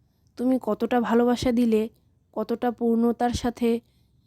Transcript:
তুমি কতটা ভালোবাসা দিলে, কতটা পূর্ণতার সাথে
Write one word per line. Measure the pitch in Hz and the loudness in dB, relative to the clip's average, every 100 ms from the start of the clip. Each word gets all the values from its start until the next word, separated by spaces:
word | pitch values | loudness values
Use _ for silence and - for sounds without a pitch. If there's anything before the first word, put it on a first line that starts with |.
| _ _ _ - | _ _ _ -4
তুমি | 247 254 | -2 0
কতটা | - 208 233 247 | -2 -4 0 0
ভালোবাসা | 208 233 240 240 262 | 2 2 2 0 0
দিলে, | 240 240 220 220 - _ _ _ | 0 2 2 0 -8 _ _ _
কতটা | - 214 233 247 | -8 -6 -4 -4
পূর্ণতার | 233 233 226 233 226 240 | -2 0 2 2 0 -2
সাথে | 233 247 - 233 233 - _ _ _ | -2 -4 -2 -2 -2 -6 _ _ _